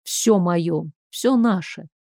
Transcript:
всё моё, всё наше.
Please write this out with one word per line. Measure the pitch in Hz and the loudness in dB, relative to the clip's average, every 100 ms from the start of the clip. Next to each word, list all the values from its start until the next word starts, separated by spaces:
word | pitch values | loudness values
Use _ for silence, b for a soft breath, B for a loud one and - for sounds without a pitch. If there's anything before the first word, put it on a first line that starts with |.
всё | - - - 202 | -10 -2 2 2
моё, | 175 175 165 156 160 - _ | 2 0 0 -4 -6 -14 _
всё | - 240 254 | -4 0 2
наше. | 233 185 156 - 160 _ _ | 2 0 -4 -14 -18 _ _